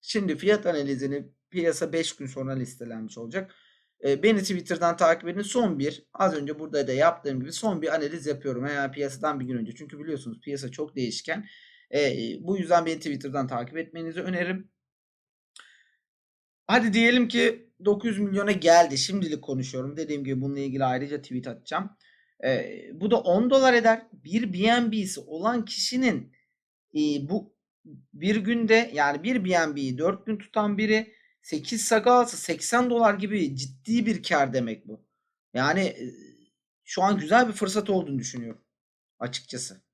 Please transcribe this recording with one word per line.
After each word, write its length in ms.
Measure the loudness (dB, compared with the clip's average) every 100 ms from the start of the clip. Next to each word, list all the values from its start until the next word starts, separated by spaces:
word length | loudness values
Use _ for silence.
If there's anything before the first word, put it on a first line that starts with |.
Şimdi 360 | -2 -2 0 -2
fiyat 300 | 2 2 2
analizini 600 | -2 -2 -2 -2 -4 -8 _ _
piyasa 420 | -2 0 0 -2
beş 240 | -2 -4 -6
gün 100 | -12
sonra 260 | -8 -6
listelenmiş 680 | -4 -6 -10 -14 -12 -12 -12
olacak. 360 | -8 -6 -8 _ _ _ _ _
E, 180 | 0 2
beni 180 | 4 4
Twitter'dan 560 | 0 -4 -4 0 0 4
takip 320 | 4 4 0
edin. 140 | -6
Son 360 | -2 0 0 0
bir, 280 | -4 -6 _
az 220 | 0 0
önce 240 | 0 -6 -8
burada 300 | -4 -2 0
da 40 |
yaptığım 480 | 4 4 4 -4 -4
gibi 120 | -6
son 300 | -4 -2 -2
bir 120 | -2
analiz 320 | -2 -2 -6 -6
yapıyorum. 400 | -4 -4 -6 -4
Hemen 260 | -4 -4
piyasadan 480 | -4 -6 -4 -4 -4
bir 40 |
gün 120 | -4 -6
önce. 180 | -6
Çünkü 240 | -10 -16 -14
biliyorsunuz 420 | -8 -8 -8 -14
piyasa 300 | -10 -8 -8
çok 260 | -8 -10 -4
değişken. 500 | -4 -6 -8 -8 -8 -18 -20 _ _
E, 160 | 0 0 0 -6 -8
bu 180 | -4 -4
yüzden 280 | 4 2 2
beni 100 | -4
Twitter'dan 500 | -6 -6 -6 -6 -4
takip 300 | -4 -6 -8
etmenizi 440 | -10 -10 -10 -8
öneririm. 500 | -6 -4 -2 -4 -8 _ _ _ _ _ _ _ _ -20 -20 _ _ _ _ _ _ _ _ _ 2
Hadi 260 | 2 4
diyelim 360 | 4 6 6 4
ki 420 | 4 2 0 -10 _
dokuz 260 | 0 0 0
yüz 80 | -2
milyona 340 | 0 0 0
geldi. 460 | 2 8 8 8 4
Şimdilik 440 | -2 -2 -2 -4
konuşuyorum. 540 | -4 -4 -4 -6 -6 -6
Dediğim 280 | -6 -4
gibi 160 | -2 -2
bununla 200 | -2 -4
ilgili 240 | -4 0
ayrıca 380 | 0 0 -2 -8
tweet 260 | -6 -8 -8
atacağım. 420 | -12 -6 -6 -6 _ _ _ _ _
E, 280 | -2 0 -2 -10 -14
bu 180 | -4 2
da 100 | 2
on 300 | 4 2 4
dolar 240 | 6 6
eder. 320 | 6 6 2 0
Bir 400 | -20 -4 -2 -2
B 60 | 0
N 340 | 4 4 2
B'si 280 | 0 -4 -6
olan 440 | -10 -4 -2 -2
kişinin, 720 | -4 -4 -4 0 2 0 -4 _ _ _ _ _ _
e, 60 | -2 0 0 -2
bu 280 | -4 -6 _ _ _ -20 -20 _
bir 240 | -6 0 0
günde 540 | 0 0 4 4 4
yani 280 | 0 0 0
bir 220 | -2 -2
B 60 | 2
N 260 | 2 2 -2
B'yi 220 | -4 0
dört 280 | 0 -2 -4
gün 120 | -8
tutan 400 | -4 -2 0 0
biri 360 | 2 2 0 _ _ _
sekiz 420 | -8 -6 -4 -4
Saga 280 | 2 4 6
alsa 240 | 6 4 -2
seksen 540 | -6 -6 0 2 2
dolar 240 | 4 4
gibi 420 | 4 -2 -2 -2 -4
ciddi 500 | -8 -12 -2 0 2
bir 160 | -2
kar 300 | 0 2 2
demek 360 | 0 -2 -6 -12
bu. 180 | -18 _ _ _ _ _
Yani, 260 | -2 2 2
e, 320 | 0 -4 -12 -14 -20 -20 _ _ _ _
şu 180 | -12 0
an 160 | 2 2
güzel 300 | 4 4 4
bir 40 |
fırsat 380 | 0 -2 -2 0
olduğunu 280 | 0 0 -4
düşünüyorum 460 | -6 -10 -12 -14 _ _ _ _ _ _
açıkçası. 640 | -10 -10 -10 -12 -12 -14 _